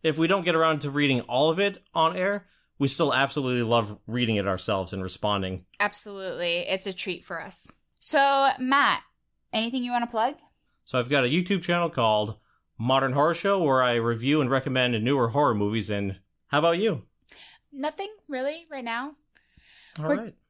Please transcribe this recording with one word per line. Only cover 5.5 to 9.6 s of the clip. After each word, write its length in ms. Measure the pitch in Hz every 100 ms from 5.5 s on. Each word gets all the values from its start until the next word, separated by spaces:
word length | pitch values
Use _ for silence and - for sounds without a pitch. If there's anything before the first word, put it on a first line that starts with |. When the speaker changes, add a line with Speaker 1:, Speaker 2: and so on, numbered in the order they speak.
| 92 - _
Speaker 2:
Absolutely. 800 | 208 - 214 196 190 139 175 170
It's 280 | - 185 202
a 60 |
treat 320 | 180 - 175 -
for 160 | 170
us. 280 | 160 - - _ _ _
So, 520 | - 294 277 277 269 -
Matt, 460 | 254 277 240 165 - _ _ _ _
anything 320 | 220